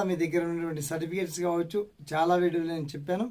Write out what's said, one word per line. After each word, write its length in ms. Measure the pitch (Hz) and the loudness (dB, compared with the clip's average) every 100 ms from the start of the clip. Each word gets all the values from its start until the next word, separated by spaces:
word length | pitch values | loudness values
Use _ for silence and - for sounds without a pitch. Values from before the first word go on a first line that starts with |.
| 190 | 2
మీ 60 | 170 | 2
దగ్గర 200 | 165 170 | 2 2
ఉన్నటువంటి 380 | 170 170 165 156 | 0 -2 -2 -4
సర్టిఫికేట్స్ 580 | 147 165 165 185 170 180 | -4 -4 -2 -2 -4 -2
కావచ్చు, 460 | 180 170 165 208 208 - - | 0 0 0 -2 -4 -10 -4
చాలా 220 | 156 165 | 2 4
వీడియోలు 340 | 180 180 170 165 | 4 4 2 0
నేను 160 | 165 147 | -2 -4
చెప్పాను, 320 | 147 147 185 240 | -6 -2 -2 -2